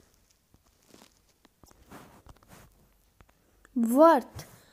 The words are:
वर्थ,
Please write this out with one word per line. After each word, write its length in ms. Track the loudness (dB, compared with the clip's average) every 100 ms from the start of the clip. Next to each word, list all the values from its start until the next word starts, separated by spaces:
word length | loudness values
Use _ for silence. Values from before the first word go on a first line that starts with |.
| _ _ _ _ _ _ _ _ _ -20 -20 _ _ _ _ _ -20 _ -20 -20 -20 -20 -20 -20 -20 -20 -20 _ _ _ _ _ -20 _ _ _ _ -6
वर्थ, 680 | -2 2 4 2 -2 -18 -20 -20 -20